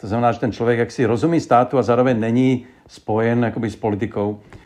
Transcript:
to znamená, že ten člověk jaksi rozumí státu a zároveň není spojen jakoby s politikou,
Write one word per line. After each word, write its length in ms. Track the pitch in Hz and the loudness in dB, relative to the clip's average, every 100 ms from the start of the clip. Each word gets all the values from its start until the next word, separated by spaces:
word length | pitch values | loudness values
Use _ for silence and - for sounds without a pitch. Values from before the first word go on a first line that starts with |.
to 60 | 101 | -6
znamená, 260 | 113 120 | 0 0
že 80 | 117 | 0
ten 120 | 123 | -4
člověk 260 | 98 117 117 | -2 0 0
jaksi 260 | 113 - | -2 0
rozumí 360 | 113 117 160 165 | 0 2 2 0
státu 380 | 147 120 123 139 | 2 2 4 2
a 40 | |
zároveň 380 | 110 120 127 117 | 2 2 2 0
není 460 | 110 120 131 127 - - _ | 0 2 2 0 -4 -20 _
spojen 580 | - - 110 113 117 | -14 -4 -2 0 0
jakoby 260 | 117 117 117 | -2 -2 -6
s 60 | - | -4
politikou, 640 | 113 98 107 107 104 107 - - | -4 -4 -4 -4 -4 -6 -14 -20